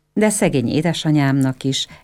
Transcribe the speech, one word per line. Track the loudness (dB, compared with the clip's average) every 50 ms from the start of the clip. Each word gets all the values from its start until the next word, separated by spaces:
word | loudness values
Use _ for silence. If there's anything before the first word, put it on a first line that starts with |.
| _ _
De | _ 0 0 0
szegény | 2 0 0 0 2 0 0 0
édesanyámnak | 0 0 0 -2 -2 -2 0 0 2 2 2 2 2 2 0 0 -2 -2 -4
is | -4 -4 -4 -6 -8 -12 -20